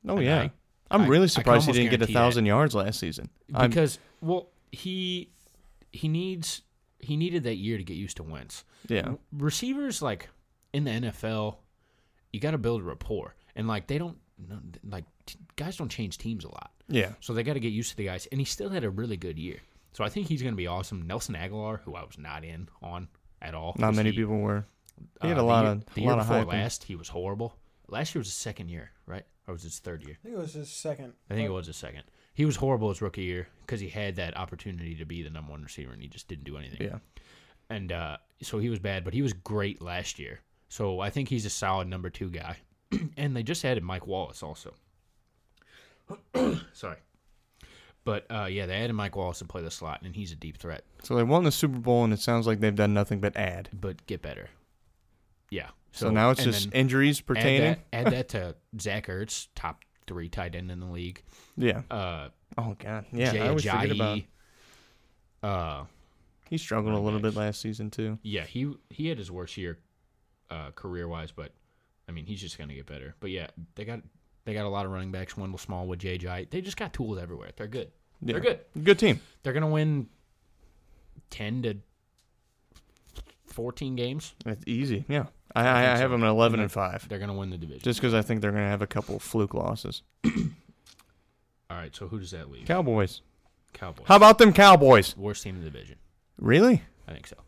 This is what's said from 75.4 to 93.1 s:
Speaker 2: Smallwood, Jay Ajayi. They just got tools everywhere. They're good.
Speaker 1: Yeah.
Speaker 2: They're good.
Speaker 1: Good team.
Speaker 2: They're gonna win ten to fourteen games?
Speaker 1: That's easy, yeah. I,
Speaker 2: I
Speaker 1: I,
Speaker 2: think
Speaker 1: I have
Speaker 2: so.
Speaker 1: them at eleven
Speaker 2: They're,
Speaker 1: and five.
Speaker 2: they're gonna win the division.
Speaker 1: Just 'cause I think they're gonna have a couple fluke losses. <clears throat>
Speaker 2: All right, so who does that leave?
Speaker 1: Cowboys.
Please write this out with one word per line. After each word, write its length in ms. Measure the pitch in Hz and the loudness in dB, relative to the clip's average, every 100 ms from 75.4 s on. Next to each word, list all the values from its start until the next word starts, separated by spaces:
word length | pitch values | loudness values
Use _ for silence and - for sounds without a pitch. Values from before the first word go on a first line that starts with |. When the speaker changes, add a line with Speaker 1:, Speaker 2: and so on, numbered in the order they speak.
| 95 92 | -10 -10
Speaker 2:
Smallwood, 420 | - 90 92 87 | -10 -8 -6 -6
Jay 180 | 92 90 | -6 -6
Ajayi. 320 | 90 90 90 | -6 -8 -8
They 120 | 180 | -10
just 160 | 185 - | -10 -8
got 160 | 208 | -8
tools 240 | - 117 98 | -6 -6 -6
everywhere. 320 | 87 85 50 - | -10 -12 -16 -14
They're 100 | 107 | -10
good. 240 | 123 - _ _ _ | -10 -12 _ _ _
Speaker 1:
Yeah. 120 | - | -4
Speaker 2:
They're 80 | 151 | 0
good. 180 | 240 - - - 156 | 0 -2 -8 0 6
Speaker 1:
Good 140 | 196 | 8
team. 200 | 214 120 - _ | 6 4 -2 _
Speaker 2:
They're 100 | 139 | -4
gonna 140 | 131 156 | 0 2
win 380 | 156 156 147 113 _ _ _ _ _ _ _ _ - _ - _ | 2 2 0 -4 _ _ _ _ _ _ _ _ -20 _ -20 _
ten 320 | - 107 123 | -10 -6 -2
to 120 | 120 101 - _ _ _ _ _ _ _ _ - _ _ _ - - _ _ - | -4 -6 -12 _ _ _ _ _ _ _ _ -20 _ _ _ -18 -18 _ _ -10
fourteen 400 | 120 123 139 127 | -8 -6 -6 -4
games? 400 | 120 143 - - - | -4 -4 -10 -12 -8
Speaker 1:
That's 180 | 107 - | -8 -4
easy, 380 | 117 139 104 - | -2 0 -2 -2
yeah. 180 | 147 - _ _ - | -4 -4 _ _ 2
I, 60 | |
Speaker 2:
I 0 | |
Speaker 1:
I, 20 | |
Speaker 2:
think 240 | 123 123 127 123 | 4 6 6 4
Speaker 1:
I 20 | |
have 20 | |
Speaker 2:
so. 100 | 131 | 2
Speaker 1:
them 140 | 123 | 4
at 60 | 110 | 4
eleven 280 | 107 117 113 | 6 6 6
Speaker 2:
They're, 60 | 101 | 0
Speaker 1:
and 60 | |
five. 360 | - 95 95 - | 0 -4 -4 -10
Speaker 2:
they're 80 | 101 | -8
gonna 140 | 101 | -6
win 160 | 98 95 | -6 -6
the 80 | 90 | -8
division. 240 | 82 65 | -10 -4
Speaker 1:
Just 200 | 123 113 | -2 2
'cause 120 | 127 | 4
I 80 | 113 | 4
think 200 | 104 113 | 2 0
they're 100 | 104 | 0
gonna 160 | 104 101 | 0 0
have 120 | 101 | 0
a 40 | 101 | -2
couple 300 | - - 101 | -4 -4 -6
fluke 340 | - 113 101 | -2 0 0
losses. 500 | - 87 107 - - _ | -2 -4 -4 -8 -12 _
<clears throat> 120 | _ 220 | _ -2
Speaker 2:
All 1500 | - - - _ _ _ - _ _ _ _ _ _ _ 87 | 0 -4 -4 _ _ _ -20 _ _ _ _ _ _ _ -12
right, 180 | 80 - | -12 -12
so 120 | 95 | -10
who 120 | 110 | -8
does 120 | 92 | -8
that 200 | 87 71 | -12 -12
leave? 140 | 69 - | -14 -2
Speaker 1:
Cowboys. 560 | 175 151 110 95 | 0 2 2 2